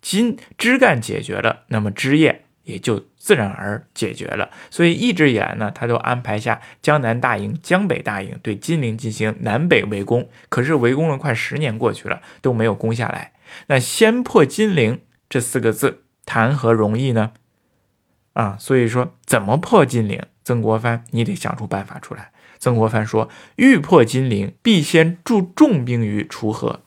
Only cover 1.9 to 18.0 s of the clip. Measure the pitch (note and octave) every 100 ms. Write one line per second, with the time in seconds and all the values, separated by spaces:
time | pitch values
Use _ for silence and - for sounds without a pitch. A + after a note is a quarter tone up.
1.9 | G2+ C3 D3 D3+ - _ _ - F#2 -
2.9 | G#2+ - _ - F3+ G2+ G2 G2+ G#2 -
3.9 | - G#2+ - - - - - - - E3+
4.9 | E3+ B3 F#3 D3+ A2+ - A2 G#2+ - A#2+
5.9 | A#2 - B2 A#2+ G#2+ A2+ G#2+ - - -
6.9 | D3+ A#2+ A#2 B2+ G#2+ G2+ C3 - F3+ G3+
7.9 | B2+ - G2+ G2 A#2+ - G#2 - E3 B2
8.9 | A2+ A#2 A2 G#2+ - A#2 G#2+ F3 C3+ G2
9.9 | G2+ G2 A#2+ - - _ - C3 D#3 A#2+
10.9 | C3+ E3 C3+ D#3 A2+ - B2+ D3+ A2 A#2
11.9 | - - - - - C3+ A#2 A2+ G2+ A2+
12.9 | A2+ A2+ - - _ _ - - C3+ A#2+
13.9 | - A3 A#3+ B3 B3+ F#3 - G#3+ F3 A2
14.9 | B2+ _ _ _ B2+ A#2 C3 A2+ G#2+ C3+
15.9 | - _ _ - - A2+ C#3+ A#2 A2+ G#2
16.9 | G#2+ C3+ A2+ A2 _ _ _ _ _ _
17.9 | _